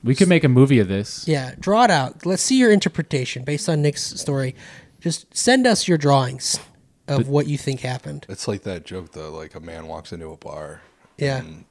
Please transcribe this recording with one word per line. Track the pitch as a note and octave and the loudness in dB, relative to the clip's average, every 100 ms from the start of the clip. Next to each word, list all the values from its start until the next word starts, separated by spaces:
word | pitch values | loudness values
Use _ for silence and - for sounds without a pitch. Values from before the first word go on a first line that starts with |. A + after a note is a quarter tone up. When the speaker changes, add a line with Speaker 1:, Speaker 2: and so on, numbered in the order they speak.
Speaker 1:
We | A#2 | 0
could | C3+ F#3 | 2 4
make | E3+ | 6
a | D3 | 6
movie | B2+ C3+ C3 | 6 6 6
of | F#2+ | 4
this. | G2 G2+ - - | 0 -4 -8 -4
Speaker 2:
Yeah, | D#3 B2+ - | -4 -4 -8
draw | - G#3 | 0 4
it | A#3+ | 4
out. | E3 C3 - | 4 0 -6
Let's | F3 F#3 | -4 -2
see | - C4 | 2 4
your | B3 | 6
interpretation | G#3 F#3+ - D#3 C#3+ B2+ - | 4 2 -4 -4 -4 -4 -8
based | B2+ D3 - | -6 -4 -2
on | D#3 | 0
Nick's | D3 C#3+ - - | 0 -2 -8 -8
story. | - C#3 C3 - - - - _ | -4 -4 -4 -8 -20 -20 -20 _
Just | E3+ D#3 - - | -6 -6 -8 -2
send | - C4 B3+ | 2 4 4
us | G#3+ - | 2 2
your | E3 | 2
drawings | C#3+ C#3 B2+ C3 - - - _ _ _ - | 4 4 2 -6 -6 -6 -8 _ _ _ -4
of | C#3 C3 | -2 0
Speaker 1:
The | |
Speaker 2:
what | C#3+ C#3+ | 0 0
you | C#3+ | -4
think | - C3 | -4 -6
happened. | B2+ B2+ D3+ C#3+ - | -6 -8 -10 -14 -14
Speaker 3:
It's | F#2+ - | -10 -6
like | G2+ | -6
that | - F2+ D#2+ | -6 -10 -10
joke, | F#2 E2 | -14 -12
though, | - D#2 | -14 -14
like, | D#2 D#2 | -14 -14
a | - | -16
man | E2 E2 D#2+ | -16 -16 -14
walks | D#2+ D#2+ | -14 -12
into | E2+ D#2+ | -14 -14
a | D#2+ | -16
bar. | - D2+ D2+ D#2+ _ _ _ - | -14 -14 -14 -16 _ _ _ -6
Speaker 2:
Yeah. | C#3+ C3+ | -6 -4
Speaker 3:
And | B2 D3+ - | -8 -16 -20